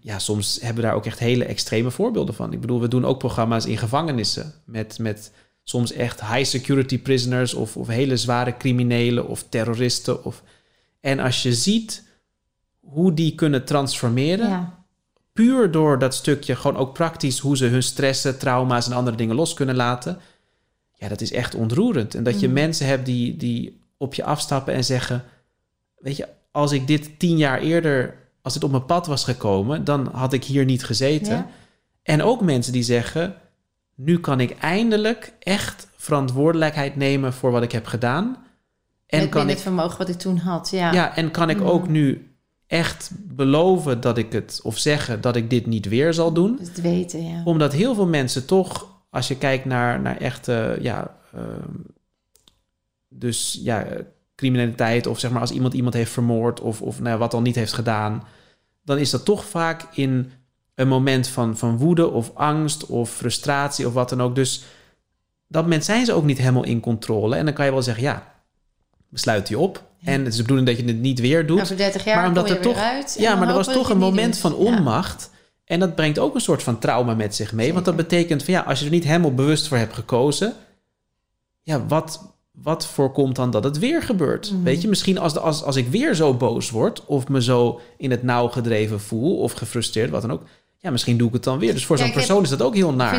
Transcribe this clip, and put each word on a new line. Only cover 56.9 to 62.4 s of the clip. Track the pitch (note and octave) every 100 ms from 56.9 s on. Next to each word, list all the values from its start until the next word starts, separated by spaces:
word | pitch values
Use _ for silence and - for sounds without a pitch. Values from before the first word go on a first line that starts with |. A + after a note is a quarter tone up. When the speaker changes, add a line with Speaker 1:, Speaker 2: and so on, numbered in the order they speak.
| A#2+
Speaker 1:
nou, | A#2+ A2
wat | A#2
dan | A#2+
niet | A#2+
heeft | A#2+ G#2+
gedaan, | - A#2 G#2+ G#2+ G#2+ - - _ _ _ _
dan | - C#3
is | C3+
dat | -
toch | - G#3
vaak | - E3+ E3 D#3+ -
in | - C3+ B2+ B2+ - _ _ _
een | - C3
moment | C3 C3+ C3 B2
van, | - A2+ A2
van | A#2+ A#2
woede | D3+ E3 E3+
of | A#2 A#2
angst | -